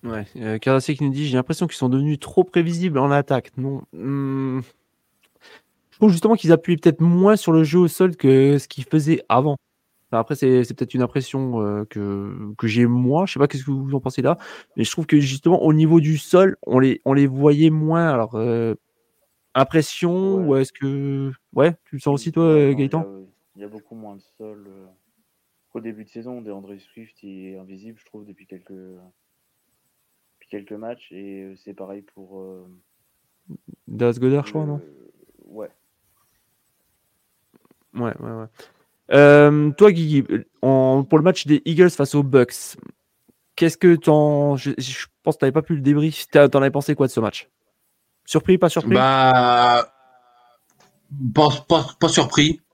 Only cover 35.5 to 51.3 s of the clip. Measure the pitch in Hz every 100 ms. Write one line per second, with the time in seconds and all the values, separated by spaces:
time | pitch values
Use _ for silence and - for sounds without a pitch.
35.5 | 104 107 _ _ _ _ _ _ _ _
36.5 | _ _ _ _ _ _ _ _ _ _
37.5 | _ _ _ _ - 120 - 117 113 110
38.5 | _ - _ _ _ _ 139 143 147 147
39.5 | 151 147 143 208 170 160 147 - 110 -
40.5 | _ 131 135 131 131 135 156 160 180 147
41.5 | 151 - 160 180 - 143 147 139 131 120
42.5 | - - - - - _ _ _ _ _
43.5 | - 165 - 180 170 165 151 151 147 143
44.5 | 139 143 135 127 131 - _ - 156 139
45.5 | 147 156 160 135 147 156 151 - 156 143
46.5 | 139 135 131 139 147 131 - 110 - -
47.5 | _ _ _ _ _ _ _ _ 160 -
48.5 | 185 180 165 135 120 131 135 131 127 123
49.5 | 120 123 120 117 _ _ _ _ _ _
50.5 | _ _ _ _ _ _ 143 127